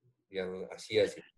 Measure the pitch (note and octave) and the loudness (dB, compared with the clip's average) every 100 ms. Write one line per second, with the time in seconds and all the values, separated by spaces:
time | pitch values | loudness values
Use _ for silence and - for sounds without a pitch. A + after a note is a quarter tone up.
0 | _ _ _ F#2+ F#2 F#2 - - - A2 | _ _ _ -6 -4 -6 -8 -12 0 4
1 | - - - | 4 2 -14